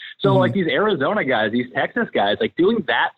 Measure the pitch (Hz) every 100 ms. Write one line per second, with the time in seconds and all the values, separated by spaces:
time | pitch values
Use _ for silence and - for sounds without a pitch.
0 | - - - - - 202 180 135 208 175
1 | 139 208 143 120 107 120 123 - 160 -
2 | 233 - 101 104 110 - 180 233 147 120
3 | 165